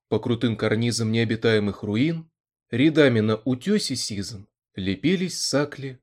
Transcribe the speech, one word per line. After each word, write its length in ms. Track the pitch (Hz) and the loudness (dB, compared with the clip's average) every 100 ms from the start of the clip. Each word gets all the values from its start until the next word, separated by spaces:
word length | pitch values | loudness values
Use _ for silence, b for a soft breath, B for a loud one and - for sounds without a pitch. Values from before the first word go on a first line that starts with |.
| _ | _
по 120 | 107 | -4
крутым 360 | 123 117 123 107 | -2 -2 -2 0
карнизам 560 | 107 110 120 113 110 | 0 0 0 0 0
необитаемых 720 | 113 113 113 117 110 101 98 | 0 0 2 2 2 0 -4
руин, 460 | 101 107 151 165 - _ _ _ _ | -4 0 0 -2 -10 _ _ _ _
рядами 500 | 120 151 147 139 117 | 2 4 6 6 6
на 160 | 110 107 | 2 0
утесе 600 | - 127 190 208 - 123 | -2 -2 0 0 0 -6
сизом 520 | - 101 98 107 98 _ _ - | -6 -8 -8 -12 -18 _ _ -6
лепились 680 | 92 95 151 185 180 - | -4 0 0 0 -2 -4
сакли 600 | - 180 147 - 135 123 | -2 -2 -2 -6 -12 -14